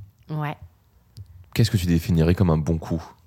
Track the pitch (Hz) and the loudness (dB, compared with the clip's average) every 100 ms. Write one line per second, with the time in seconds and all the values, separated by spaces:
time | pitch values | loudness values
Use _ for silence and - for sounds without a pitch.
0 | - _ - 151 147 156 - _ _ _ | -20 _ -10 -8 -8 -10 -16 _ _ _
1 | _ - - - - - 117 - 87 82 | _ -20 -20 -20 -6 0 0 0 2 0
2 | - 82 80 90 92 78 78 82 - 82 | 2 2 4 4 2 2 0 -4 -4 -6
3 | - - | -6 -20